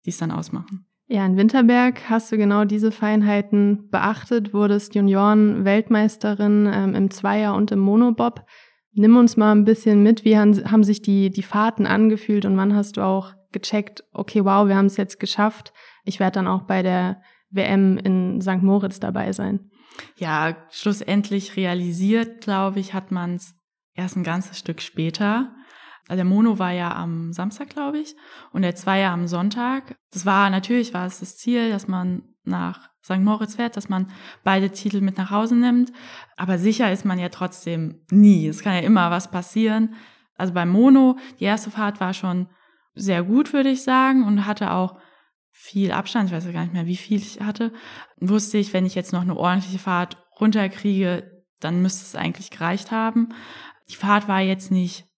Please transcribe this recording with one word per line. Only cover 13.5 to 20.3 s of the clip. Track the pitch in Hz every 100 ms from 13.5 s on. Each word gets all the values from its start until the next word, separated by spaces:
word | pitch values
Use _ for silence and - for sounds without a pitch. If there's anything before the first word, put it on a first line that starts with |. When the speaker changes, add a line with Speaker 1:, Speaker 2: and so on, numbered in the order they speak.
Speaker 2:
gecheckt, | - - 214 208 - _
„Okay, | - 196 214
wow, | 196 196 208
wir | 196
haben's | 196 196
jetzt | 196 -
geschafft. | 196 - 208 214 - _ - _
Ich | - -
werd | 190 190
dann | 185
auch | 190
bei | 190 190
der | 185 180 185 190 _ _ _
W | 190
M | 196 196 190 185
in | 190 185 180 190
Sankt | 190 185
Moritz | 190 202 190 190
dabei | 196 190 -
sein.“ | 190 196 202 - _ _ - - _
Speaker 1:
Ja, | 170